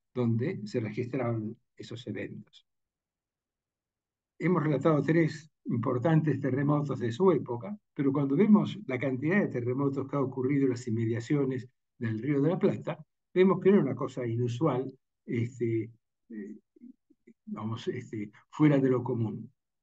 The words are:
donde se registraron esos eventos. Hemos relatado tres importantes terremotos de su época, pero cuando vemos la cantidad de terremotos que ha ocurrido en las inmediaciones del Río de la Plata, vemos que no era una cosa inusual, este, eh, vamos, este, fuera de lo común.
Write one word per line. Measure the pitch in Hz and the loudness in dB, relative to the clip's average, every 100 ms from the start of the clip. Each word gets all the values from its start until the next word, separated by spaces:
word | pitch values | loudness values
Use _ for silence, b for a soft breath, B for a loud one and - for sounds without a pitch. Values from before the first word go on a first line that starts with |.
| _ | _
donde | 127 117 113 147 190 - | -2 0 0 -2 -6 -6
se | 127 | -6
registraron | 107 123 117 135 120 113 107 - _ - | -4 -6 -6 -4 -2 -4 -6 -10 _ -20
esos | - 113 - | -14 -12 -10
eventos. | 98 98 110 - - _ _ _ _ _ _ _ _ _ _ _ _ _ _ _ _ _ - | -10 -10 -12 -18 -20 _ _ _ _ _ _ _ _ _ _ _ _ _ _ _ _ _ -4
Hemos | 160 160 | 0 2
relatado | 151 139 165 147 | 2 2 4 4
tres | 131 165 156 - - _ 285 | 4 4 2 0 -16 _ -4
importantes | 120 131 123 165 160 156 120 | -2 0 0 4 4 4 0
terremotos | 135 127 143 147 143 120 | 0 0 2 0 0 -2
de | 117 | -4
su | 117 190 | 2 4
época, | 139 - 117 - - _ | 4 0 -8 -8 -12 _
pero | - 139 | -2 0
cuando | 147 139 147 | 2 2 4
vemos | 208 185 139 - - | 6 6 6 -4 -6
la | 127 | -4
cantidad | 139 127 156 202 | -2 -2 0 0
de | 143 | 0
terremotos | 123 120 131 139 139 - | -2 -4 -2 -2 -2 -4
que | 143 | -2
ha | |
ocurrido | 131 131 131 139 | -2 -2 0 2
en | 135 | 0
las | 117 120 | 0 -4
inmediaciones | 113 113 117 117 147 131 127 - _ _ - | -2 -2 -2 -2 0 0 -4 -10 _ _ -8
del | 113 110 | -6 -4
Río | 135 139 | -2 0
de | 151 | 0
la | 180 | 2
Plata, | 202 107 151 - - _ _ | 0 -2 -6 -10 -14 _ _
vemos | 180 190 175 | 4 4 6
que | 185 | 6
no | 202 | 6
era | |
una | 139 | 4
cosa | 117 131 135 120 | -2 -6 -4 -4
inusual, | 117 120 117 160 95 - - _ _ | -2 -2 0 0 0 -4 -10 _ _
este, | - 120 117 - 117 113 107 - _ _ - | -6 -2 -2 -2 -2 -2 -4 -12 _ _ -16
eh, | - - - _ _ 240 - _ _ _ _ - | -14 -12 -14 _ _ -20 -20 _ _ _ _ -14
vamos, | 107 110 113 - | -8 -6 -6 -6
este, | 120 117 110 104 b b | -6 -8 -8 -10 b b
fuera | - 151 139 | 2 4 6
de | 131 | 4
lo | 127 | 2
común. | 117 117 107 - - _ _ _ | 0 -2 -4 -6 -12 _ _ _